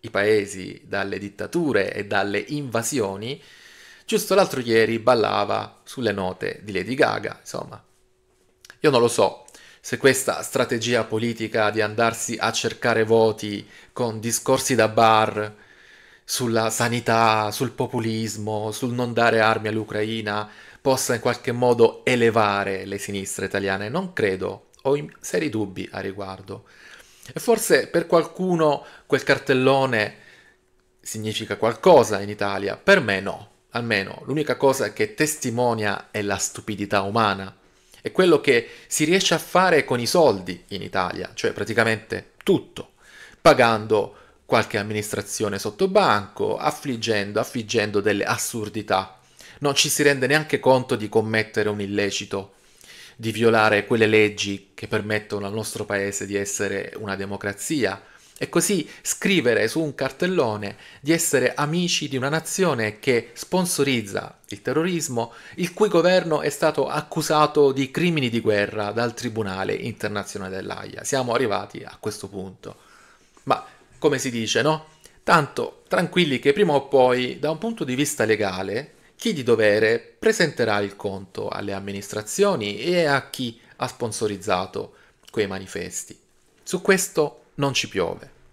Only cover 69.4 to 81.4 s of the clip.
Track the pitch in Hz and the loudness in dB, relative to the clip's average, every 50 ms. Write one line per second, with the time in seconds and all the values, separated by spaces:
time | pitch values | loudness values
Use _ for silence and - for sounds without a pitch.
69.4 | 107 98 92 95 95 104 104 - - 120 104 - - 104 104 101 98 - - 101 | -4 -4 -4 -4 -2 -4 -4 -4 -6 -8 -8 -6 -6 -6 -6 -6 -8 -8 -10 -10
70.4 | 95 95 95 95 92 95 - - 101 104 - - - - 139 135 127 120 113 123 | -10 -8 -8 -8 -8 -8 -10 -10 -12 -14 -14 -12 -6 -4 -4 -2 -2 0 0 0
71.4 | 131 110 101 98 101 - - - - - - - - 110 104 - - 98 101 98 | 0 0 0 -2 -4 -8 -14 -16 -16 -16 -18 -10 -10 -10 -10 -8 -14 -12 -12 -12
72.4 | 92 95 92 _ - - 95 _ _ _ - - - _ _ _ _ _ _ _ | -12 -12 -16 _ -18 -18 -18 _ _ _ -20 -20 -20 _ _ _ _ _ _ _
73.4 | _ 135 127 - - - - _ _ _ - - - 151 143 131 - 131 117 117 | _ -2 -2 -2 -2 -16 -20 _ _ _ -12 0 0 0 0 2 -2 -4 -4 -4
74.4 | 113 107 - 117 117 151 156 151 - - _ _ _ - _ _ _ - 175 165 | -4 0 0 2 2 2 0 0 -4 -16 _ _ _ -20 _ _ _ 4 4 4
75.4 | 147 135 - - 117 - - _ _ _ - 190 180 - - 180 175 151 131 120 | 4 0 -4 -6 -8 -8 -10 _ _ _ 0 0 0 0 2 2 2 2 0 2
76.4 | - 139 139 170 202 165 147 139 135 - - 135 127 127 123 127 127 127 131 123 | 2 2 4 4 2 4 4 2 0 4 4 6 6 6 4 2 0 -4 -4 -4
77.4 | 139 147 165 156 - 226 226 - 160 131 127 127 147 139 - - 117 107 110 104 | -4 -4 -4 -4 -6 -8 -6 -6 -4 -4 0 -2 -2 -2 0 -2 2 2 4 2
78.4 | 104 98 92 92 95 95 101 120 - - _ _ _ _ _ _ - 233 202 143 | 2 -2 -2 -4 -6 -4 -6 -6 -6 -10 _ _ _ _ _ _ -4 -4 -4 -2
79.4 | 123 117 117 107 110 104 101 107 110 110 117 117 - - _ _ - 220 220 - | 2 2 4 4 6 4 4 4 4 2 2 0 -2 -10 _ _ 0 0 2 2
80.4 | 180 147 - - 120 110 104 104 104 98 - - - 101 98 98 98 92 _ - | 0 0 0 -2 0 0 0 0 -2 -4 -6 -8 -8 -8 -6 -8 -12 -12 _ -8